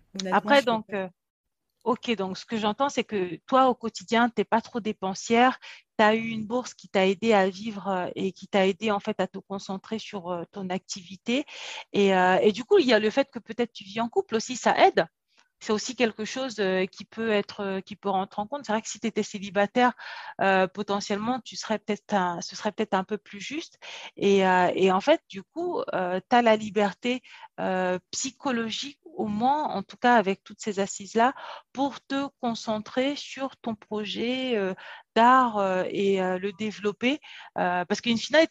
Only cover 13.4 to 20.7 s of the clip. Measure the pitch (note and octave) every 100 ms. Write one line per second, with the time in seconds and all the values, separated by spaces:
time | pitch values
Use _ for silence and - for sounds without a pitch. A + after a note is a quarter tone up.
13.4 | - A3+ A#3+ - G3 G#3+ A#3+ - - A3
14.4 | - B3 G#3+ - F#4+ G3+ E3 _ _ _
15.4 | _ _ - G#3 - B3 A3+ - G#3+ C4
16.4 | C4 G#3+ F#3+ F#3 F#3 - G#3 - A3+ G#3
17.4 | - - G3 F#3+ - G3+ G3+ F#3+ G3 -
18.4 | G#3 C#4+ A#3+ A3 - G#3+ A3+ G#3 G#3 G3+
19.4 | G3 G3 G3+ B3 B3 - - - - -
20.4 | G3 F#3+ F#3+